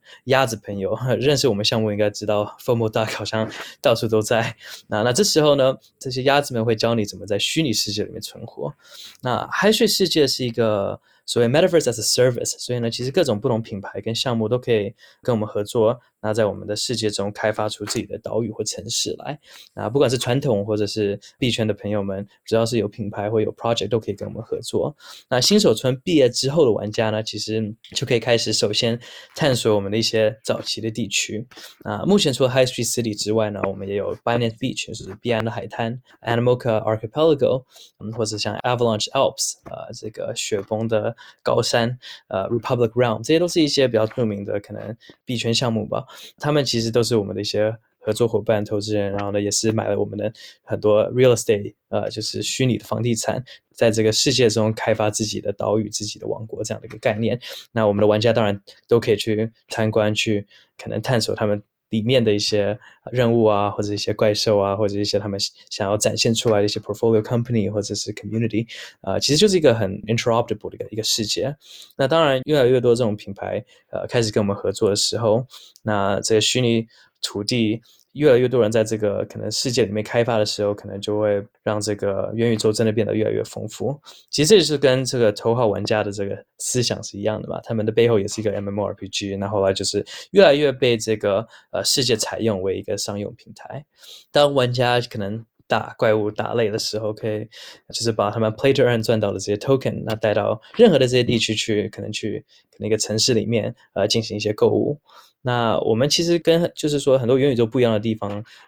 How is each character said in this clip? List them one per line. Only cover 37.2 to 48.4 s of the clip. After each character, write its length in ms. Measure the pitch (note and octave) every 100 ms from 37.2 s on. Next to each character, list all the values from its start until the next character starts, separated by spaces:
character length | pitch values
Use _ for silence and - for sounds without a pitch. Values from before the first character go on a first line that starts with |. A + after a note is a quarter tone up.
| D#3+ C3+ B2 C3 - - - _
嗯， 120 | G#2+
或 120 | A2 G#2+
者 120 | G#2+
像 180 | G#2+ G#2
Avalanche 500 | B2 A#2+ A#2+ G#2+ -
Alps， 440 | C3+ A#2 - - - -
呃， 280 | - -
这 160 | A#2+ A2
个 240 | - F#2+ A#2+
雪 260 | - G2+
崩 260 | G2 G#2+ A2+
的 280 | G#2+ A2 - - _
高 180 | - A#2+
山； 360 | A2+ A#2+ A#2 B2+ - - -
呃， 220 | F#2+ G2
Republic 420 | A#2 - B2 A2+
Realm， 260 | A#2+ A#2+ A2
这 100 | A2+
些 60 | D#3+
都 80 | F3
是 140 | F3
一 60 | D3
些 200 | C#3+ B2+
比 60 |
较 120 | A2+ A2
著 180 | - A2
名 180 | G2+
的 160 | G2+ G#2
可 140 | -
能 220 | G#2+ G#2 A#2 - - -
币 120 | A#2
圈 160 | A#2
项 180 | A#2 B2+
目 140 | A2 -
吧。 200 | A2 - - - -
他 140 | D3
们 120 | D3 C3
其 160 | A#2+
实 80 | A2+
都 140 | A#2+
是 120 | A2+ A#2
我 80 |
们 120 | G2 G2+
的 60 |
一 20 |
些 320 | G#2 G#2 G#2+ A2+ _ _
合 120 | G#2+
作 160 | G#2 A#2
伙 140 | G#2+